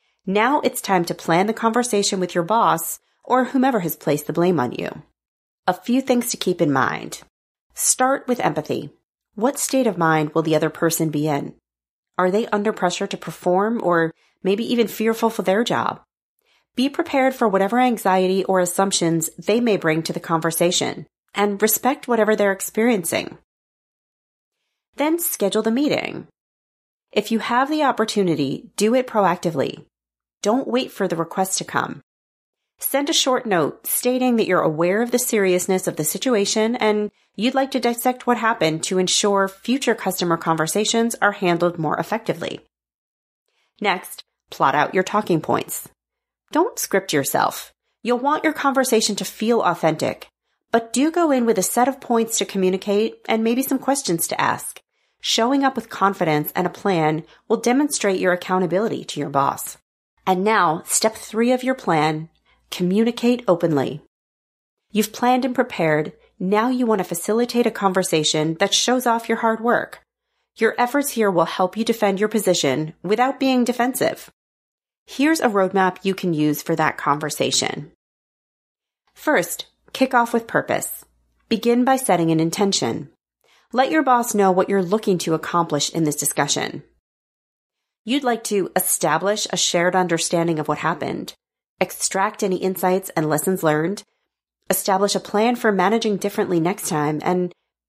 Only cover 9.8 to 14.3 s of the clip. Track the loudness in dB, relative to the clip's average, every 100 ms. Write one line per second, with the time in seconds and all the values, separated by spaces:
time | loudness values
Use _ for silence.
9.8 | 0 2 2 2 2 -2 2 2 0 0
10.8 | -2 0 -2 -2 -2 -2 -6 -14 _ _
11.8 | _ _ _ -2 0 0 0 -2 -2 0
12.8 | -2 -2 -6 -8 -12 -6 0 2 0 0
13.8 | 2 2 2 -4 _